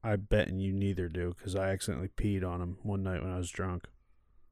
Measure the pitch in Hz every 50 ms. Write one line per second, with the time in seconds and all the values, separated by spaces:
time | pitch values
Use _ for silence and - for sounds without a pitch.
0 | - 113 104 98 101 - 107 104 80 - 92 95 95 98 95 98 101 98 95 90
1 | 90 85 82 90 87 87 87 - - 104 92 98 95 95 98 98 - - 85 -
2 | 95 98 - - - 104 101 95 92 90 87 90 90 90 90 - - 104 101 98
3 | 95 95 92 78 - 92 90 92 90 87 - - 95 92 90 87 - - - -
4 | _ _ - _ _ _ - - - -